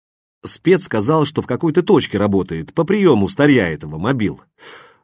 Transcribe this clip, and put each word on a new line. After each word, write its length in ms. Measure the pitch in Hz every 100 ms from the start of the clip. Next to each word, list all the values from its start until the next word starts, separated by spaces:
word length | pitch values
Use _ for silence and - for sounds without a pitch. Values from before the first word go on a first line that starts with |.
| _ _ _ _
Спец 400 | - - - 180
сказал, 420 | - 113 107 160 147
что 160 | -
в 40 | 104
какой-то 360 | 123 165 151
точке 360 | 175 175 - 104
работает, 540 | 104 98 90 82 80
по 120 | -
приему 440 | 160 214 190 117 95
старья 400 | - 143 131 87
этого 300 | 78 78 78
мобил. 420 | 101 135 101 71 _ _ - - - _